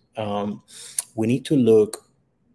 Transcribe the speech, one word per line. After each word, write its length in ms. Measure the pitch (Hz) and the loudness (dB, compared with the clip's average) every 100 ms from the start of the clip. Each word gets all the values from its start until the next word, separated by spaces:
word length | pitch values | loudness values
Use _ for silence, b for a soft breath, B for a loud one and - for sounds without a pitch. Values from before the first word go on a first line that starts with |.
| _ - | _ -10
um, 440 | 104 101 104 127 B B B B B 110 | -6 -4 -6 -8 B B B B B -4
we 120 | 110 | -2
need 180 | 135 - | -2 0
to 100 | 147 | 2
look. 460 | 113 110 104 - _ _ _ _ _ | 4 4 4 -2 _ _ _ _ _